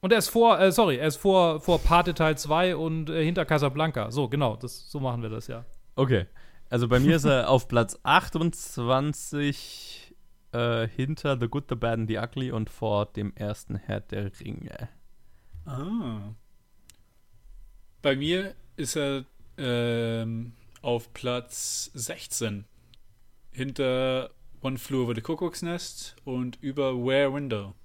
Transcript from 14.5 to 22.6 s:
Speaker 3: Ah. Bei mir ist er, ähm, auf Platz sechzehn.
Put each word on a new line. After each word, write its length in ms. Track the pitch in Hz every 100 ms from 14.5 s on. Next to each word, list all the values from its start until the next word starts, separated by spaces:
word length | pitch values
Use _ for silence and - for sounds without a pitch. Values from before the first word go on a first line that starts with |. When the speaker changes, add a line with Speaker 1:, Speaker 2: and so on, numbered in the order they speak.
| - - - 113 - - - - - - - -
Speaker 3:
Ah. 680 | 131 160 226 151 110 101 110 _ - _ _ _ - _ _ _ - - - - - - _
Bei 140 | 147 135
mir 400 | 147 180 190 - - -
ist 180 | 147 156
er, 300 | 143 135 135 - - -
ähm, 960 | 131 120 120 117 117 113 113 113 117 113 - -
auf 320 | - 120 117
Platz 760 | - 127 123 120 - - - -
sechzehn. 720 | - 117 - - - 113 101